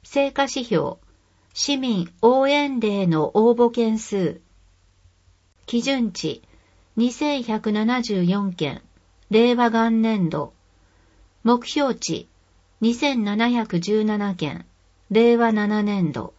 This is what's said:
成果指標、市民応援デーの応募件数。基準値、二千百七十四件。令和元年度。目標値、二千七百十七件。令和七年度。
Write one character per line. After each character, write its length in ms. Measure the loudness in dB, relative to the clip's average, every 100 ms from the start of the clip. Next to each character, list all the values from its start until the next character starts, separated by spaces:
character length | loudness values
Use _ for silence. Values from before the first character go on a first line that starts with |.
成 280 | -2 -2 0
果 120 | 0
指 220 | -2 -4 -2
標、 320 | -2 -2 -8 _ _ _ _ _
市 240 | -8 -2 -2
民 340 | 0 -2 -4 _
応 260 | 2 4 4
援 320 | 2 0 -2
デ 240 | -2 0
ー 40 | 0
の 240 | 2 2
応 200 | 2 4
募 160 | 4 2
件 300 | 2 -2 -2
数。 420 | -4 -2 -2 -4 _ _ _ _ _ _ _ _ _ _ _ _ -4
基 160 | -4
準 300 | 0 -2 -2
値、 300 | -4 -8 -8 _ _ _ _ _ -2
二 160 | -2
千 320 | 0 -2 -2
百 280 | -4 -4 -2
七 300 | -2 0 -2
十 220 | -2 0
四 300 | 0 0 -2
件。 280 | -4 -6 -8 -18 _ _ _ _
令 260 | 2 4 4
和 140 | 2
元 320 | 2 0 2
年 280 | 0 0 -2
度。 240 | -2 -8 _ _ _ _ _ _ _ _ _
目 220 | 0 0 0
標 300 | -2 -2 -2
値、 320 | -6 -8 -10 _ _ _ _ _
二 120 | -2
千 300 | 0 -2 0
七 260 | -2 0 0
百 300 | 0 0 -2
十 240 | 0 0
七 320 | 0 -2 -2 -4
件。 300 | -6 -8 -16 _ _ _ _
令 280 | 4 4 4
和 160 | 4
七 280 | 2 0 0
年 280 | 0 0 -2
度。 220 | -2 -10